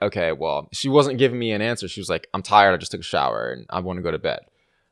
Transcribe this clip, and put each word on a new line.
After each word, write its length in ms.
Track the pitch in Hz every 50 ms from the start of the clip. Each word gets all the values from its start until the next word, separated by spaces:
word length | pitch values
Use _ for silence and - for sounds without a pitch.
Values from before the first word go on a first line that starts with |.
"Okay, 300 | 101 104 - 101 87 80
well," 360 | 78 69 78 80 71 71 73 - -
she 160 | - - 135
wasn't 300 | 131 147 139 143 131 120
giving 180 | 139 127 120 123
me 140 | 117 113
an 100 | 107 104
answer. 260 | 107 117 120 - - 87
She 140 | - 104
was 80 | 92 95
like, 180 | 90 80 - - -
"I'm 80 | 95
tired. 320 | 92 - 104 104 101 98 92
I 40 | 80
just 140 | - -
took 100 | - -
a 20 | -
shower 480 | - - 85 69 64 57 55 58 60
and 160 | 62 64 55 -
I 100 | - 90
wanna 220 | 90 92 90 90
go 80 | 87 85
to 80 | 80 76
bed." 220 | - 78 60 - - _ _ _ _ _ _ _ _ _